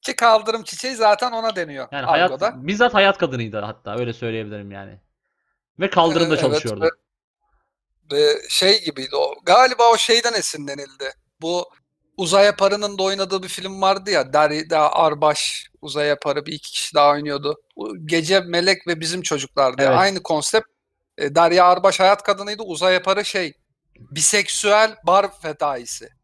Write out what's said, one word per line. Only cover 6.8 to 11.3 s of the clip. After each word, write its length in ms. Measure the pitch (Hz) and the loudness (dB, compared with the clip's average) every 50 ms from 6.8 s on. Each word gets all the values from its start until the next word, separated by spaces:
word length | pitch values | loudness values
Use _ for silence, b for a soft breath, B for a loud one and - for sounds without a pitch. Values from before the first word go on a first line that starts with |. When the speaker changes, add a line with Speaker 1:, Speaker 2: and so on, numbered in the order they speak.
| 104 - - _ _ _ _ _ _ _ _ _ _ _ _ _ _ _ _ _ _ _ _ _ _ _ | -2 -2 -2 _ _ _ _ _ _ _ _ _ _ _ _ _ _ _ _ _ _ _ _ _ _ _
Speaker 1:
ve, 60 | 143 143 | 0 2
ve 320 | 151 147 147 - - - | 4 4 2 0 -4 -4
şey 340 | - - 185 190 208 220 185 | -2 0 2 2 2 2 -2
gibiydi 320 | 160 139 135 131 131 - | -6 -8 -8 -10 -6 -2
o. 200 | 143 147 139 139 - _ | -2 -2 -2 -4 -8 _
Galiba 460 | 165 180 233 254 247 247 247 233 233 | 4 6 6 6 4 4 4 4 6
o 60 | 233 214 | 6 4
şeyden 360 | - - 220 233 233 240 233 | 2 2 0 2 2 0 -2
esinlenildi. 800 | 208 165 - - 156 147 143 139 143 143 135 135 _ 139 135 - _ _ _ | -2 -4 -4 -8 -8 -10 -10 -10 -12 -12 -16 _ _ -10 -10 -10 _ _ _